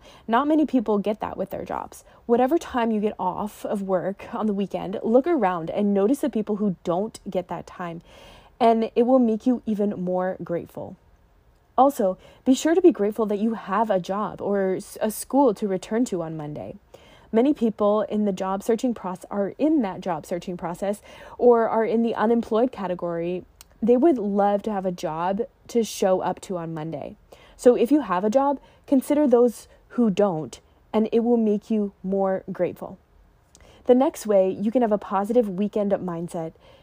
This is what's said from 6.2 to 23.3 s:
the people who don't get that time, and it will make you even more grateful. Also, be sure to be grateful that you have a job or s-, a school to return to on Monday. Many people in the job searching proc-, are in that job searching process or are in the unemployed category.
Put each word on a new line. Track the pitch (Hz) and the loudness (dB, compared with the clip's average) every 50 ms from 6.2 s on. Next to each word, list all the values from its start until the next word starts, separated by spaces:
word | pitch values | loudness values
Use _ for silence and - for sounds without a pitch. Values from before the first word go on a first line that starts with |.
the | - 277 | -2 -2
people | - 220 208 - 214 | -2 -2 -4 -2 -4
who | 190 214 202 170 - - | -2 -2 -2 -2 -4 -4
don't | 180 170 180 208 233 - - - 202 | -4 -2 -2 -2 -6 -8 -14 -12 -6
get | 185 185 180 - | -6 -6 -6 -6
that | 175 160 - | -10 -12 -12
time, | - - - 180 170 165 170 - _ - - - - - - - _ _ - | -14 -14 -12 -12 -10 -12 -14 -16 _ -20 -20 -20 -20 -20 -20 -20 _ _ 2
and | 247 233 233 226 226 - - | 4 4 4 4 2 0 2
it | 226 240 | 2 4
will | 233 262 262 | 6 6 6
make | 247 220 220 214 - | 6 4 2 2 2
you | 254 247 - - | 0 0 0 0
even | 226 214 196 208 202 | -4 -2 0 0 -2
more | - 180 180 180 180 180 185 185 185 - 175 | -2 -4 -4 -2 -2 -2 -2 -2 -4 -6 -6
grateful. | - 175 165 - - - - 98 - 190 _ _ _ _ _ _ _ _ _ _ _ _ _ _ _ - | -6 -6 -6 -6 -8 -12 -14 -14 -14 -14 _ _ _ _ _ _ _ _ _ _ _ _ _ _ _ 2
Also, | - 262 285 - - 214 185 185 - - - - _ - | 4 4 4 4 2 0 0 -2 -4 -10 -20 -16 _ 2
be | 254 262 | 2 2
sure | - - 311 339 | 2 4 2 4
to | 370 | 6
be | 370 339 | 6 6
grateful | 220 - 202 208 220 - 220 | 6 6 0 -2 0 -2 -2
that | 202 208 | -2 0
you | 175 214 233 226 | -2 -2 -2 -2
have | 202 - 190 190 208 226 220 | -4 -6 -2 0 0 0 2
a | 196 190 | 0 -2
job | 170 - 190 208 214 175 - - | -2 -2 -4 -4 -4 -6 -6 -6
or | - - 202 202 190 190 185 | -4 -2 0 0 0 0 -2
s-, | - 208 - - - | -4 -6 -10 -10 -6
a | - 220 | -6 -4
school | 208 - - - - 269 285 247 196 | -4 -6 -8 -2 2 4 4 4 2
to | - 220 | 0 -4
return | 196 190 180 - - 220 233 254 | -4 -4 -4 -4 -4 -2 -2 -2
to | - 202 170 165 | -2 -4 -6 -6
on | 160 160 | -6 -8
Monday. | 156 147 147 147 - 95 - - - _ _ - - - - - - - - | -10 -10 -10 -10 -12 -12 -14 -14 -18 _ _ -20 -20 -20 -20 -20 -20 -10 -2
Many | - 214 247 294 285 | 2 2 4 4 2
people | - 233 226 214 - 208 202 208 214 | 2 0 -2 0 0 0 2 2 2
in | 202 - - 214 208 | 0 -2 -2 -2 -2
the | 202 | -2
job | 190 - 190 190 190 202 - | -2 -4 -4 -4 -6 -4 -2
searching | - 226 208 - 254 220 | -2 -2 0 0 -4 -4
proc-, | - - 180 185 - - - | -4 -8 -10 -10 -10 -12 -8
are | - 202 202 185 - - | -6 -4 -4 -4 -4 -2
in | 262 311 320 302 220 | 0 0 2 2 0
that | 190 180 180 | -2 -4 -6
job | - 190 170 147 - | -6 -6 -6 -6 -6
searching | - 190 175 - 202 175 | -8 -8 -8 -8 -8 -10
process | 175 185 165 175 - 202 196 214 - - - - - - - - | -8 -8 -8 -8 -6 -4 -4 -6 -6 -10 -20 -20 -20 -20 -16 -4
or | - - 247 240 233 226 - | 2 6 6 6 6 4 2
are | - 226 220 | 0 0 0
in | 175 202 226 | 0 0 0
the | 233 233 - | 0 0 0
unemployed | - 214 240 233 233 220 - 226 214 247 262 | 0 2 2 2 2 0 0 0 2 0 0
category. | - - 196 180 180 175 180 175 170 170 170 175 | -2 -6 -6 -6 -6 -6 -4 -6 -4 -4 -4 -4